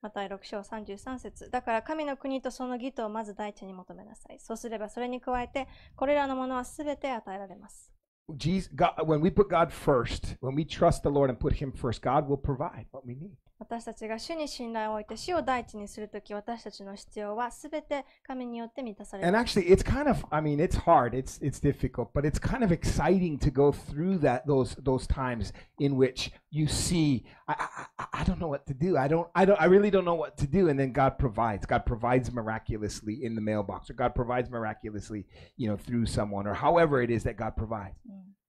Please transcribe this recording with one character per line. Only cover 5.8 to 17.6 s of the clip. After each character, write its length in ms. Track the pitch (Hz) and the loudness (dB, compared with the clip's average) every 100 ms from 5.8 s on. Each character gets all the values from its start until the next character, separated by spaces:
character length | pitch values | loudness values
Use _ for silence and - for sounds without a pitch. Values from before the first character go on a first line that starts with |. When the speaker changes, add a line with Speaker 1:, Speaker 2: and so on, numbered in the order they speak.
| - - | -20 -4
Speaker 1:
こ 100 | 269 | 2
れ 100 | 294 | 2
ら 120 | 277 | 2
の 80 | 262 | -2
も 120 | 262 | -4
の 80 | 254 | -4
は 100 | 247 | -6
す 180 | - | -8
べ 120 | 294 285 | -6 -4
て 140 | - | -4
与 220 | 240 214 | -6 -6
え 40 | 190 | -10
ら 80 | 196 | -12
れ 80 | 190 | -16
ま 140 | 196 | -20
す。」 220 | - - _ _ _ _ 151 | -20 -20 _ _ _ _ -4
Speaker 2:
Jesus, 320 | 147 190 175 131 | 0 0 -2 0
God, 200 | 170 175 156 | 0 2 0
when 160 | 151 | 4
we 80 | 170 | 4
put 200 | 190 202 | 4 4
God 220 | 170 165 | 4 2
first, 680 | - - 135 - - - - | 0 4 4 4 -4 -6 -6
when 140 | 123 135 | -4 -2
we 100 | 160 | -4
trust 380 | - 170 147 | 4 4 4
the 60 | 160 | 2
Lord 200 | 139 139 | 4 4
and 100 | 123 | 2
put 140 | 147 | 0
him 180 | - 143 | 0 -2
first, 300 | - 131 110 | -4 -4 -2
God 260 | 135 139 143 | 2 2 2
will 100 | 139 | -2
provide 500 | - 127 151 - 117 | 0 -2 -4 -8 -16
what 140 | 135 127 | -16 -14
we 100 | 123 | -14
need. 220 | 180 151 _ _ | -14 -18 _ _
Speaker 1:
私 280 | 220 233 226 | -12 -10 -10
た 80 | |
ち 120 | 220 220 | -12 -10
が 100 | 220 | -8
主 160 | - 330 | -8 -6
に 140 | 294 | -6
信 240 | - 240 | -8 -6
頼 180 | 226 214 | -4 -4
を 40 | 214 | -4
置 80 | |
い 20 | 214 | -8
て、 100 | 226 | -10
主 180 | - 359 | -4 -2
を 60 | |
第 200 | 247 254 | 0 -2
一 160 | - 214 | -4 -12
に 100 | 202 | -12
す 100 | - | -12
る 80 | 214 | -12
と 100 | 208 | -12
き、 140 | 202 | -10
私 300 | 208 208 233 | -10 -8 -10
た 80 | 220 | -10
ち 120 | - | -14
の 100 | 196 | -14
必 260 | 202 - - | -14 -14 -10
要 160 | 208 214 | -8 -4
は 140 | 240 | -6
す 180 | 233 | -8